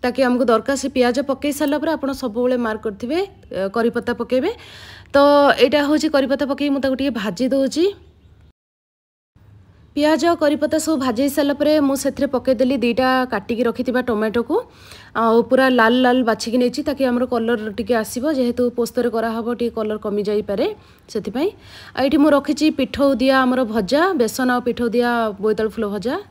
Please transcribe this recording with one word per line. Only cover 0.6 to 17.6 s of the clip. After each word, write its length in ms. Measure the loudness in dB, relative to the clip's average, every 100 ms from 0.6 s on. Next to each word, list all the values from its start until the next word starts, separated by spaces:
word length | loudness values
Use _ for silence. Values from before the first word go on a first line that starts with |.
| 2 -4
ସେ 120 | -2
ପିଆଜ 280 | 0 0 0
ପକେଇ 340 | -2 -4 -4
ସାରିଲା 240 | -2 -2 -2
ପରେ 140 | -2
ଆପଣ 180 | -2 -4
ସବୁବେଳେ 460 | -4 -6 -2 0 0
ମାର୍କ 240 | -2 -4
କରିଥିବେ, 360 | -6 -8 -4 -4 -4 -8 -12
ଏ, 80 | -6 -4
କରି 200 | 0 0
ପତ୍ତା 240 | 0 -6
ପକେଇବେ। 380 | -6 -2 -2 -2 -6 -14 -20 -20 -20 -2
ତ 80 | 4 6 6 6 4
ଏଇଟା 220 | 4 4
ହଉଛି 240 | 2 0 2
କରି 180 | 0 0
ପତ୍ତା 180 | -2 -2
ପକେଇ 240 | -2 -2
ମୁଁ 120 | 0
ତାକୁ 140 | -2 -2
ଟିକେ 160 | -2
ଭାଜି 340 | -4 -6 -4 0
ଦଉଛି। 380 | 0 0 0 0 -2 -18 _ _ -20 -20 _ _ _ _ _ _ _ _ _ -20 -20 -20 -20 -10 0
ପିଆଜ, 260 | 2 4 2 2
କରିପତ୍ତା 360 | 2 2 0 0
ସବୁ 120 | 0 0
ଭାଜି 180 | 0 0
ହେଇସାରିଲା 320 | 0 2 0 2
ପରେ 120 | 2 2 2
ମୁଁ 80 | 0
ସେଥିରେ 240 | -2 -2 -2 -2
ପକେଇଦେଲି 400 | 0 0 2 2
ଦିଟା 240 | 0 0 2 2 0
କାଟିକି 300 | -4 -4 -2 -2
ରଖିଥିବା 340 | -2 -2 -2 -2
ଟମାଟୋକୁ। 460 | -2 -2 -2 -2 -2 -4 -18 -20 -20 -10 0
ଆଉ 160 | 2 4 4
ପୁରା 160 | 4 4 4
ଲାଲ 140 | 4 4 2
ଲାଲ 120 | 2 0
ବାଛିକି 280 | -2 -2 0
ନେଇଛି, 200 | 0 -2 -6
ତାକି 160 | -2 -2
ଆମର 140 | 0 -2
କଲର 380 | -2 -2 -2